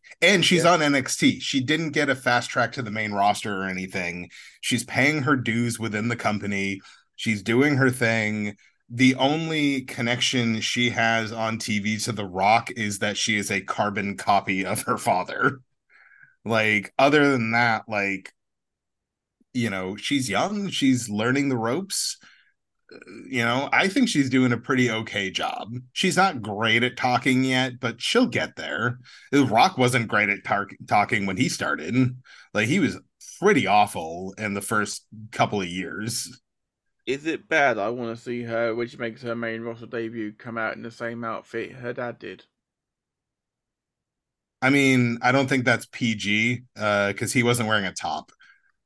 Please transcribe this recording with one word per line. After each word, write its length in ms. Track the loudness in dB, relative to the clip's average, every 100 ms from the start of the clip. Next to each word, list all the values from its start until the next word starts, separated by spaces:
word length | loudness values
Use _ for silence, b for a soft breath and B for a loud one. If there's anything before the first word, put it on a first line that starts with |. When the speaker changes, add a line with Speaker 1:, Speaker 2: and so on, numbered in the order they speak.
| b b
Speaker 1:
and 240 | 4 4 4
she's 180 | 4
Speaker 2:
Yeah. 100 | 6
Speaker 1:
on 80 | 4
N 140 | 4 0
X 220 | -2 2
T. 220 | 2 2
She 200 | -2 -2
didn't 300 | 0 -2 0
get 200 | -2 0
a 60 | 0
fast 340 | 2 0 0
track 200 | -2 -2
to 80 | -2
the 80 | -8
main 200 | -6 -4
roster 520 | 2 2 2 -2 -4
or 20 | -4
anything. 640 | -6 -6 -6 -6 -8 -12 B B B
She's 220 | -4 -2 -2
paying 380 | 0 2 2
her 120 | 0 0
dues 420 | 0 0 0 -2
within 300 | -4 -2 -2
the 80 | -2
company. 640 | -2 -2 -4 -2 -4 -6 b b b -10
She's 280 | -4 -4
doing 320 | 0 2 4 4
her 120 | 2
thing. 680 | 2 0 0 0 -2 -4 -8 _ _ -10
The 260 | 2 4 4
only 680 | 2 2 -2 -2 0 -2
connection 800 | -6 -4 -2 0 0 0 0 0
she 300 | -2 0 0
has 400 | 2 2 2 -2
on 260 | -4 -4 -4
T 220 | -4 -2
V 180 | -2 -4
to 140 | -4
The 140 | -6 -6
Rock 440 | 0 4 4 2
is 280 | -6 -4 -2
that 180 | -4 -2
she 200 | -2 0
is 120 | 0
a 100 | -4
carbon 580 | -4 -2 -2 -2 -4 -4
copy 480 | 2 2 2 -4 -2
of 180 | -4
her 140 | -2 -2
father. 640 | 0 0 -2 0 -2 -2 _ _ _ b b b b b -2
Like, 480 | 2 4 2 0 2
other 340 | 6 6 6
than 200 | 4 2
that, 380 | 2 2 2 -2
like, 420 | -2 -2 -4 -8 _ _ _ _ _ _ _ _ _ _ _ _
you 160 | -2 -2
know, 280 | -2 -6 -6
she's 320 | -2 -2 0
young, 400 | 0 0 -2 -4
she's 400 | 0 2 2 0
learning 400 | -2 2 2 2
the 80 | 0
ropes. 600 | 0 -2 -4 -4 -4 -6 b b b b _ _ _
Uh, 60 | -20 -20 -18 -8
you 160 | -2
know, 240 | 0 0 2
I 160 | 2 2
think 180 | 2 2
she's 220 | 2 2
doing 240 | 4 4
a 40 | 2
pretty 320 | 0 2 2
okay 420 | 0 -4 -4 -4
job. 420 | -4 -4 -6 -10 -12 -12
She's 240 | -2 0 2
not 260 | 2 0
great 420 | -6 -2 2 2
at 120 | 2 0
talking 480 | 0 2 2 2
yet, 380 | 2 0 -2 -4
but 180 | -8 -6
she'll 280 | 0 2 2
get 280 | 0 -4 -6
there. 440 | -8 -2 -2 -4 b b b
The 100 | 4
Rock 340 | 4 6 4 4
wasn't 300 | 2 2 0
great 220 | 0 2
at 160 | 0 -2
tar-, 240 | -2 -2 -10 0
talking 380 | 2 2 0 -2
when 100 | 0
he 140 | 0
started. 680 | -2 -4 -4 -2 2 2 0 b b b
Like, 140 | -2 2
he 120 | 2
was 180 | 2 -2 _ _ -20 0
pretty 280 | 2 4 4
awful 680 | 4 4 0 -8 -8 -10 -6
in 160 | -4
the 80 | -4
first 440 | 0 0 0 -6 _ -18 -10
couple 280 | 0 0 0
of 80 | -4
years. 760 | -6 -8 -6 -6 -6 -8 -14 _ _ _ _ _ _ -6
Speaker 3:
Is 180 | -6 -4
it 220 | -6 -2
bad? 300 | 2 4 2
I 120 | -2
wanna 280 | -4 -8 -8
see 260 | -8 -8
her, 320 | -4 -2 -2 -2
when 120 | -6
she 100 | -6
makes 240 | -8 -8
her 140 | -8 -6
main 260 | -6 -6
roster 240 | -8 -10 -10
debut, 480 | -8 -6 -6 -8
come 240 | -10 -10 -6
out 180 | -6 -6
in 80 |
the 80 | -12
same 320 | -10 -10 -8
outfit 480 | -8 -10 -8 -10 -10
her 220 | -10 -10
dad 260 | -8 -10 -10
did. 240 | -14 -16 _ _ _ _ _ _ _ _ _ _ _ _ _ _ _ _ _ _ _ _ _ -2
Speaker 1:
I 80 | 2
mean, 480 | 4 6 6 4 2
I 100 | 2
don't 160 | 2 2
think 180 | 2 2
that's 200 | 0 0
P 300 | -4 -2 -2
G, 480 | 0 0 0 -2 -8 -4
uh, 380 | 0 2 2 -2
'cause 160 | -2
he 120 | 2
wasn't 260 | 2 2 2
wearing 160 | 0 0
a 80 |
top. 380 | -6 -6 -6 -8 _ b b b _